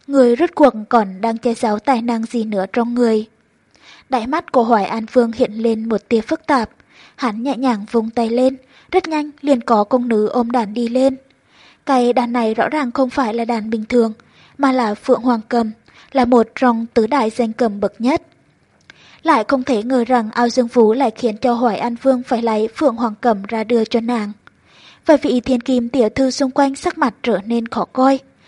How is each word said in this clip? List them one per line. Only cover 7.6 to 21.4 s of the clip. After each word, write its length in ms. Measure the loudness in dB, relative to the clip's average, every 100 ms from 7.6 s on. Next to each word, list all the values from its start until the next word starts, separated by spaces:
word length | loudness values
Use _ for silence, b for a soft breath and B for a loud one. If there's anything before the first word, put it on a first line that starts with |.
| 0 -2 -2
vung 200 | -2 -2
tay 200 | -2 0
lên, 260 | 2 2 0 b b b
rất 160 | -2 0
nhanh 220 | -4 -6 -4
liền 200 | 0 0
có 240 | 2 2
công 240 | 2 0 0
nữ 180 | 0 0
ôm 240 | 0 0
đàn 240 | -2 -2
đi 140 | -4 -2
lên. 280 | 2 0 0 _ b b b b b
Cây 280 | -2 2 2
đàn 200 | 2 0
này 220 | 0 -2
rõ 140 | 0 -2
ràng 240 | -2 -4
không 180 | -2 -2
phải 240 | -2 -2
là 100 | -2
đàn 260 | -4 -4 -4
bình 140 | -6 0
thường, 240 | 0 0 -2 b b b b
mà 140 | 0
là 220 | 0 0
Phượng 280 | -2 0 0
Hoàng 180 | 2 -2 0
Cầm, 220 | -2 -2 -6 _ b b
là 120 | 0
một 240 | 4 4 2
trong 320 | 0 0 0 -2
tứ 120 | -2 0
đại 240 | 0 -2
danh 220 | -2 -4
cầm 280 | -2 -4 -2
bậc 200 | -6 -2
nhất. 220 | -2 -2 _ _ _ _ _ _ _ b b b
Lại 220 | 0 0 2
không 160 | -2
thể 180 | 0 -2
ngờ 220 | 0 0
rằng 260 | 2 0 0
Ao 160 | -2 0
Dương 200 | 0 0
Phú 240 | 4 4
lại 180 | 4 0
khiến 260 | -2 -4
cho 180 | -2